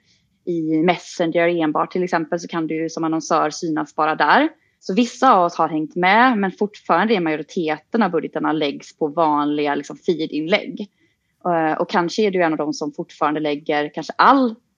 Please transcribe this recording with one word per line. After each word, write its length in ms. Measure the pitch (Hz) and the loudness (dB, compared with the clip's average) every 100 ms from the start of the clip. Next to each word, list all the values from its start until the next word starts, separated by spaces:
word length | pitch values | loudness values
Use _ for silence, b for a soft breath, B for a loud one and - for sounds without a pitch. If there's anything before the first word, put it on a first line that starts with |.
| _ _ _ _ 185 | _ _ _ _ -6
i 380 | 170 156 160 | -4 -2 0
Messenger 640 | 180 175 - - 165 170 170 | 2 0 -4 -4 -2 0 0
enbart 440 | 175 156 156 165 | 0 -2 -2 -2
till 120 | 180 | -4
exempel, 360 | 180 170 156 170 | -2 -2 -2 -6
så 80 | 175 | -6
kan 200 | 170 160 | -6 -4
du 220 | 160 160 | -4 -6
som 140 | 165 | -4
annonsör 460 | 160 160 - 160 151 | -2 -2 0 0 0
synas 460 | - 170 151 151 - | -4 -4 -4 -4 -2
bara 200 | 156 156 | -2 2
där. 340 | 151 208 320 b b b | 4 4 2 b b b
Så 140 | - | -4
vissa 400 | 190 240 - 262 | 0 0 2 4
av 120 | 202 175 | 6 4
oss 100 | 175 | 0
har 140 | 160 | -2
hängt 260 | 156 156 175 | -2 -4 0
med, 420 | 180 220 254 214 | 2 4 4 2
men 140 | 190 | -2
fortfarande 640 | - 208 - - 170 220 202 | -2 -6 -6 0 2 2 0
är 40 | |
majoriteten 840 | 160 151 151 190 156 156 - 233 | 0 -4 -4 -4 -4 -4 -4 -2
av 80 | 190 | 0
budgetarna 400 | 165 147 156 151 | 0 -4 -4 -2
läggs 460 | 156 143 143 - - | 0 -2 -4 -12 -6
på 100 | 156 | -4
vanliga, 680 | 156 156 147 147 147 143 143 | 0 2 2 0 0 -2 -2
liksom, 220 | 147 143 | -6 -6
feed-inlägg. 920 | - 156 160 151 160 202 - - 202 _ _ _ _ _ 180 | -4 -2 -4 -4 -2 -2 -2 -12 -14 _ _ _ _ _ -2
Eh, 280 | 170 160 | 0 0
och 160 | 156 170 | 0 0
kanske 340 | 196 170 - | 0 0 0
är 80 | 214 | 0
du 120 | 185 | 2
en 80 | 165 | 0
av 60 | 156 | 0
dem 160 | 151 | -4
som 180 | 143 147 | -6 -8
fortfarande 460 | - 165 - 151 156 | -8 -12 -4 -2 -2
lägger 540 | 151 147 156 147 147 | -2 -4 -2 -2 -2
kanske 200 | 160 156 - | -6 -6 4
all 380 | 190 277 247 226 _ | 6 6 2 -2 _